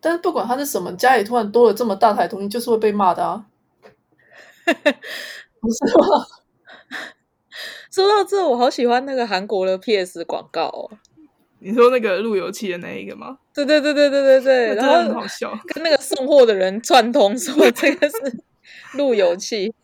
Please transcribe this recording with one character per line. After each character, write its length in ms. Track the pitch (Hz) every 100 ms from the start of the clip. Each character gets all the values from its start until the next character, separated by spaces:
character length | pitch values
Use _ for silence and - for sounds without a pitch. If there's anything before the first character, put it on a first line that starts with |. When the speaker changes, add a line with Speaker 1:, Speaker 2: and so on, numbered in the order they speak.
Speaker 1:
但 120 | 320
是 60 | 339
不 120 | 370
管 160 | 302 208
它 100 | 254
是 80 | 285
什 160 | 208
么， 100 | 180
家 240 | 180 247 262
里 60 |
突 120 | 240 240
然 160 | 208
多 160 | 226 240
了 60 |
这 120 | 202 240
么 100 | 196
大 180 | -
台 140 | 208 180
东 140 | 190
西， 60 | 202
就 120 | 233
是 120 | 240
会 60 | 220
被 140 | 214
骂 220 | 202 190
的 100 | 175
啊。 220 | 170 190 - _ _ _
Speaker 2:
<laughs> 800 | - _ _ _ _ - - _ -
Speaker 1:
不 1040 | 302 302 - - - - - - _ 220
是 160 | 226 254 320
吗？ 260 | 381 - - - _ _ _ - _ - - _ _ _ _ - - - -
Speaker 2:
说 160 | - 392
到 160 | 415
这， 240 | 381 403 339
我 100 | 240
好 100 | 247
喜 180 | - 240
欢 180 | 240 269
那 80 |
个 140 | 262 233
韩 180 | 190 202
国 200 | 208 185
的 120 | 185
P 200 | 190 196
S 260 | 185 170
广 240 | 165 - 156
告 160 | 160 156
哦。 220 | - - 214 _ _ _ _ _ _
Speaker 3:
你 120 | 185
说 160 | 233 240
那 100 | 254
个 200 | 220 185
路 180 | 226 202
由 120 | 170
器 220 | 202 208
的 60 | 175
那 160 | -
一 120 | - 196
个 80 |
吗？ 240 | - - 269 _
Speaker 2:
对， 120 | - 269
对， 160 | 302
对， 120 | 285
对， 160 | 285 285
对， 120 | 277
对， 200 | 269 262
对。 340 | 262 262 226 208
Speaker 3:
那 60 |
真 40 | 262
的 180 | 320
很 100 | 330 226
好 120 | 202
笑。 220 | - 226
Speaker 2:
然 80 | 220
后 60 | -
跟 160 | 302
那 60 | 330
个 80 | 285
送 280 | - 285 262
货 200 | 294 240
的 80 |
人 280 | 202 185 196
串 300 | - 254 226
通 260 | 262 202 262
说 320 | - 285 254
这 220 | 240 311 -
个 120 | 294
是 80 | 440 277 240 _ _ _ - -
路 200 | 262 285
由 220 | 226 185 175
器。 380 | - 226 196 -